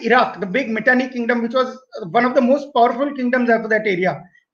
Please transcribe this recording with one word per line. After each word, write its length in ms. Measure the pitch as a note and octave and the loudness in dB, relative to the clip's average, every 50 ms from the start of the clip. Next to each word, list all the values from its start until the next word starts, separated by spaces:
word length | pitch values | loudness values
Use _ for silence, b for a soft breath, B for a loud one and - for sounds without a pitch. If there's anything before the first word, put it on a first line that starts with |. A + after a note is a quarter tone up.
| A#3 | 0
Iraq, 360 | A3+ A3+ B3 A3 - - E3+ | 2 2 4 2 2 -2 -6
the 60 | G3+ | -6
big 240 | F#3+ F3+ B3+ C#4 A3+ | -4 -2 -2 -2 -2
Mitanni 380 | A3 A3 G#3+ C4 B3+ B3 C4 B3+ | -4 -2 2 2 2 2 0 -2
kingdom, 340 | - A#3+ A#3 A3+ B3 A#3 | -4 -4 -2 -2 -2 -2
which 120 | A3+ A#3 A#3 | -2 -2 0
was 240 | C4 B3+ B3+ B3+ - - _ - - G#3+ E3+ | -2 -2 -2 -4 -12 -18 _ -14 -12 -10 -4
one 140 | D#3 A#3 A#3+ | 0 0 0
of 100 | B3 B3+ | 2 2
the 60 | D4 | 2
most 320 | B3 A#3+ C4+ D4 - - - | 4 4 2 0 0 -2 2
powerful 400 | B3 A#3 A#3+ A#3+ A#3 C#4 D4 - | 2 2 2 2 0 -4 -4 -4
kingdoms 360 | C4 B3+ A#3+ B3 B3+ B3 A#3 | -4 -2 0 0 0 2 2
of 200 | A3+ A3 A3 A3 | 2 0 0 0
that 180 | A3 G#3+ G#3+ A3 | -2 0 0 0
area. 340 | F#3+ F3 F#3 F3+ D3+ C#3+ b b b b b b | -2 0 0 -2 -2 -4 b b b b b b